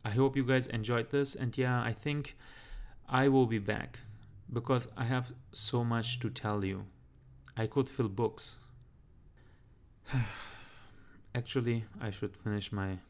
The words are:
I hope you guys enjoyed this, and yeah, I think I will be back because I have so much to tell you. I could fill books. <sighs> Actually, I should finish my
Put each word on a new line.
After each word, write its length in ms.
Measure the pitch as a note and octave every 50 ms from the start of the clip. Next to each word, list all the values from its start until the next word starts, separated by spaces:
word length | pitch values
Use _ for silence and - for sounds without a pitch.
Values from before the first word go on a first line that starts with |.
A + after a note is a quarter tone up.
| -
I 60 | G#2
hope 260 | G#2 A#2+ C3+ C3+ C3+
you 60 | C#3 C3
guys 220 | A#2+ C3 C3 B2+
enjoyed 440 | - A#2 A2+ G#2+ A2+ A#2+ A#2 A2+ -
this, 260 | - C#3+ C#3 C3+ -
and 200 | - C3 A#2+ -
yeah, 240 | - B2+ B2+ B2 B2
I 100 | A2+ A#2
think 440 | A2+ - - D3 C#3+ D3 C#3 - - - - - - - - - - - - - - - - -
I 200 | C3+ C3 C3+ C#3
will 180 | C3+ C3 B2+
be 120 | A2+ A2+ A2
back 420 | G2+ G#2 G#2+ A2 - - - - - - - - - - - - - -
because 360 | A#2+ A#2 A#2 - C3+ B2 B2 - -
I 80 | - B2
have 280 | A#2 C3 B2+ B2+ - - - - -
so 320 | - - - - - A#2+ A#2+
much 340 | A#2 A#2 A#2 A2+ A#2+ B2 -
to 100 | A#2+ G#2+
tell 340 | - - - A2 G#2 G#2 F#2+
you. 220 | F#2+ F#2+ F#2+ G2+ - - - - - - - - - - - - - -
I 100 | A#2 A2+ A2+
could 200 | - C#3 B2+ -
fill 200 | - - A#2 G#2
books. 500 | G2 G#2 A#2 A2 - - - - - - - - - - - - - - - - - - - - - - - - - - - - - - - - - - - -
<sighs> 20 | C#3 C3 A2 G2 - - - - - - - - - - - - - - - - - - - - -
Actually, 500 | B2 A#2+ - - C3+ A#2 A#2+ A#2 A#2 A2 - - -
I 100 | - G#2+
should 240 | G2 - - F#2+ -
finish 380 | - - A2 G#2 G#2 G2+ -
my 260 | G#2 G2+ G2 F#2+ F#2 F2+ -